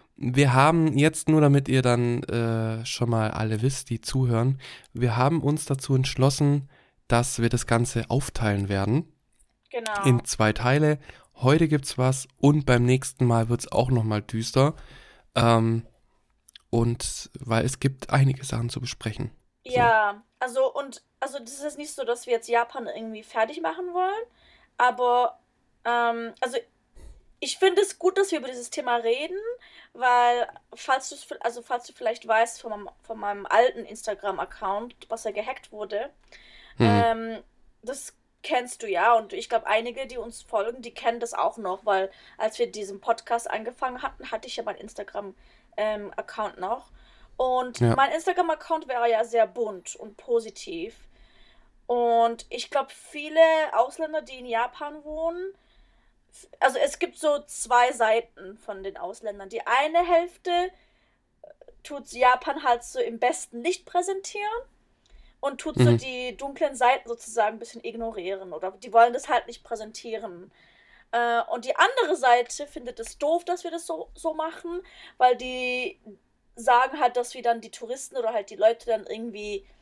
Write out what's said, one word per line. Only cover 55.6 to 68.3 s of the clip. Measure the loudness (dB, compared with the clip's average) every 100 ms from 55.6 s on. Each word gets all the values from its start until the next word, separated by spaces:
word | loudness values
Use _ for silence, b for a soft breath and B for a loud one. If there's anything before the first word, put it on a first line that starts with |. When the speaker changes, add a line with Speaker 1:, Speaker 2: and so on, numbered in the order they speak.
| _ _ _ _ _ _ _
Speaker 2:
f-, | -20 -20 0
also | 0 2
es | -2 -2
gibt | -6 -2
so | 0 0 -4
zwei | -10 2 4 4
Seiten | 4 2 2 0 -10 -18 -16
von | -14 -12
den | -10 -10
Ausländern. | -10 -10 -12 -12 -10
Die | -8 0
eine | 2 2 2 4
Hälfte, | 2 2 -6 -2
äh, | 0 0 -6 _ _ _ _ _ _ -20 -20 -20 -20
tut | -14 -14 -10
Japan | 2 4 4 0 -2
halt | 0 0
so | -2 -6
im | -4 0
besten | 0 -2 -6 -6
Licht | -4 -4 -4
präsentieren | -2 -2 -4 -8 -8 -6 -6 -10 _ _ _ _ -20 -20 _
und | -6 -4
tut | -2 4
so | 6
Speaker 1:
Mhm. | 4
Speaker 2:
die | 0 -8 -8 -8
dunklen | -10 -2 -2
Seiten | 2 2 2 0
sozusagen | -12 -8 -2 -2 -2
ein |
bisschen | -12 -14
ignorieren | -12 -8 -8 -8 -8